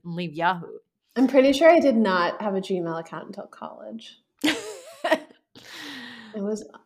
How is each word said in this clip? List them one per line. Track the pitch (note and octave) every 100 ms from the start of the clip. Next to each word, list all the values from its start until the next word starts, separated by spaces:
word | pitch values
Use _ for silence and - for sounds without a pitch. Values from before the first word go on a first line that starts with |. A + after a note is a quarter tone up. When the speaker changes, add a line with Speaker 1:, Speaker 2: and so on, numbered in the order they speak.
Speaker 1:
leave | E3+ E3+ E3+
Yahoo." | D3 E3+ F3 E3 - _ _ _ A#3
Speaker 2:
I'm | B3+
pretty | C4+ C4+
sure | C4+ D#4+
I | E4
did | C4+ A3+
not | G#3 F#3 F3 -
have | G#3+
a | G3
Gmail | F#3+ F3+ E3+ E3
account | E3 D#3 -
until | G3 -
college. | - - - G#3+ A3+ - - _ _
Speaker 1:
<laughs> | D4+ A4 G#4+ G#4 D5+ - - D#4 - _ _ - - - D4 C4 A#3+ A#3+ A3 G#3+
Speaker 2:
It |
was, | G3+ G#3+ - -